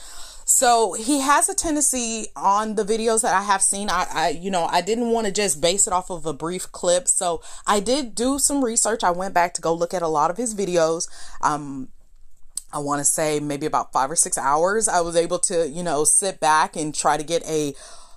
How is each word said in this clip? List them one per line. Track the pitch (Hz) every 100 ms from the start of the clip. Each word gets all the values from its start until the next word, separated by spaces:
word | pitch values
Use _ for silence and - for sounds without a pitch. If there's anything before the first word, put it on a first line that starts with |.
| - - - - -
So | - 269 233 214
he | 214 220 294
has | 269 294 349
a |
tendency | 381 339 294 - 254 233 226 208
on | - 180 202 220 214
the |
videos | 202 226 226 220
that | 226
I | 180
have | 202 196
seen. | - 202 202
I, | 180 175
I, | 151 165
you | 147 190
know, | 185
I | 160 175
didn't | 180 233 233
wanna | 226 214
just | 196 202 151
base | 170 196 -
it |
off | 180 -
of | 175
a | 160
brief | 139 160 180 -
clip. | - 185 180 -
So | - 180 160 - - -
I | 208
did | 196 277 247
do | 202 247 277
some | - 285
research. | 240 226 220 226
I | 185
went | 175 190
back | 180 175
to | -
go | 160
look | 170 170
at | 185
a | 165
lot | 156 160
of | 175
his | 240
videos. | 208 185 175 160 165 - - - -
Um, | 143 147 143 139 127 - - - - - - - -
I | 147
wanna | 143 143
say | 143 - 156 151
maybe | 147 143 151
about | 135 -
five | 143 135
or | 165
six | - -
hours, | 135 147 180 220 202
I | 175
was | 170 165
able | 170 175
to, | - 175 160
you | 170
know, | 175 147
sit | 151 - 196 -
back | 156 156 190 -
and | 151
try | 147 160 151
to |
get | 151 170 -
a | 156 147 135 - - -